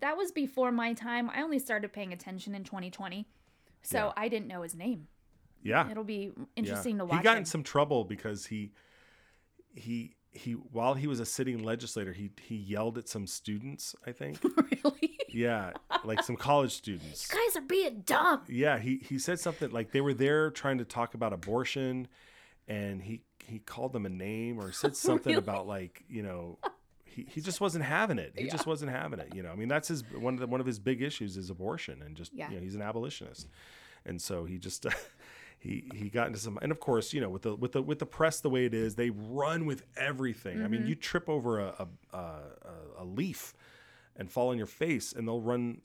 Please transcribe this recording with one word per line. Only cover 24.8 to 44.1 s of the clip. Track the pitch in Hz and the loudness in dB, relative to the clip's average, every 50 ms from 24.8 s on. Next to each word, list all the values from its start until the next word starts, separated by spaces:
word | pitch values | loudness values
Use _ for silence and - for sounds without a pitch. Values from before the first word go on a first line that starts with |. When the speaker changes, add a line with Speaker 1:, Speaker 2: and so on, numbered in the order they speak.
| - - - | 0 0 2
Speaker 1:
<laughs> | |
Speaker 2:
something | - - 349 339 - - - | 2 4 4 4 4 4 4
Speaker 1:
Really? | 320 - | 4 4
Speaker 2:
about, | 92 - 98 98 95 | 4 2 0 -2 -2
like, | 101 101 95 92 87 - - - - | -2 -4 -4 -4 -6 -10 -16 -16 -8
you | - 110 | -6 -4
know, | 104 98 90 87 85 87 85 - - - - - _ _ _ _ - | -4 -4 -4 -6 -6 -8 -10 -8 -8 -8 -8 -8 _ _ _ _ -20
he, | - - - - 135 | -16 -14 -14 -14 -8
he | - 160 | -8 -6
just | 151 190 175 - | -4 -4 0 0
wasn't | 202 190 156 165 143 | 0 0 2 0 0
having | 131 151 180 220 208 147 - | 2 4 4 4 4 2 0
it. | 156 - - | 0 -4 -6
He | - 131 | -6 -4
Speaker 1:
Yeah. | 131 | -2
Speaker 2:
just | 160 156 156 | -2 0 0
wasn't | 156 160 143 147 135 | 0 0 -2 -2 -2
having | 127 131 156 151 135 87 | -2 -2 -2 -4 -4 -6
it, | 73 - - | -6 -8 -8
you | 95 | -6
know. | 90 82 | -6 -6
I | 85 | -4
mean, | 104 110 123 | -4 0 2
that's | 143 151 147 - | 2 2 2 0
his, | 165 139 117 110 120 | -2 -4 -4 -6 -6
one | 127 113 127 127 | -2 0 0 0
of | 123 | 0
the, | 127 | 0
one | 120 123 127 | 0 0 0
of | 127 | 2
his | 127 117 101 | 0 -2 0
big | 101 127 131 117 | 2 2 2 2
issues | 135 147 143 - 110 98 92 | 0 -2 -2 -4 -4 -4 -4
is | 98 92 92 | -4 -6 -6
abortion, | 92 85 92 110 156 165 - - 135 131 | -6 -4 -4 -4 -2 -4 -6 -8 -10 -12
and | 151 151 156 | -12 -12 -12
just, | 160 170 - | -12 -12 -12
Speaker 1:
Yeah. | 277 - 156 151 | -10 -10 -8 -8
Speaker 2:
you | 101 | -8
know, | 90 | -8
he's | 90 95 98 | -6 -6 -6
an | 104 | -6
abolitionist. | 104 107 110 113 120 147 147 - - - - - - - - - - - - - - - - - _ | -4 -4 -2 -2 -4 -4 -6 -8 -12 -14 -14 -16 -16 -16 -18 -20 -20 -20 -20 -20 -20 -20 -20 -14 _
And | - 90 85 | -8 -6 -6
so | - - 98 87 85 | -4 -4 -4 -4 -2
he | 85 90 90 | -4 -6 -6
just, | 90 92 - - - - - - - - - - | -6 -8 -8 -4 -2 -2 -2 -2 -6 -12 -18 -20
<laughs> | - - - - - - - _ | -20 -20 -20 -20 -20 -20 -20 _
he, | - 120 - - - 131 110 | -6 -4 -4 -4 -6 -8 -8
he | 104 104 101 | -6 -6 0
got | 107 120 117 - | 2 2 2 2
into | 107 101 | 0 -4
some, | 107 113 101 - | -6 -6 -4 -2
and | - 147 | -2 -2
of | 156 151 | -2 0
course, | - 135 120 113 107 - | 2 2 4 4 2 0
you | - 147 | -2 -2
know, | 120 95 | -2 -2
with | 92 95 | -2 -2
the, | - 113 104 | -2 -2 -2
with | 113 123 123 | 0 -2 0
the, | - 139 | 0 0
with | 131 143 151 147 | 0 0 -2 -2
the | 151 | -4
press | - - - 160 160 156 - | -6 2 4 4 4 4 2
the | - 143 | 2 2
way | 131 127 127 | 4 4 4
it | 120 113 | 4 4
is, | 110 110 110 101 | 2 2 2 2
they | 117 120 120 | 2 2 2
run | 107 104 107 110 127 143 139 151 165 165 160 | 0 -2 -6 -4 0 0 2 2 2 2 0
with | 151 131 135 - - - | 0 -2 -4 -6 -10 -4
everything. | 131 135 143 143 127 131 123 110 - - 98 - 220 | -2 -2 -2 0 0 0 0 0 -2 -6 -4 -2 -2
I | 110 104 | 0 0
mean, | 113 113 | 2 2
Speaker 1:
Mm-hmm. | 117 - | 2 0
Speaker 2:
you | 156 | 0
trip | 147 - - - 175 175 170 | -2 -2 0 0 0 0 2
over | 151 139 117 120 113 107 | 0 2 2 2 2 2
a, | 101 92 - - 95 - 92 - - _ | 0 -2 -4 -6 -8 -8 -8 -16 -16 _
a, | - | -8
a, | 92 87 82 78 76 73 71 - - - - 85 80 - 143 - - | -8 -8 -8 -8 -10 -12 -14 -16 -16 -16 -16 -14 -14 -14 -14 -12 -10
a | 90 | -10
leaf | 90 95 120 180 185 135 - - - - - - - - - - - - - - _ | -4 -2 0 0 0 -2 -6 -10 -14 -16 -20 -20 -20 -20 -20 -20 -20 -20 -20 -20 _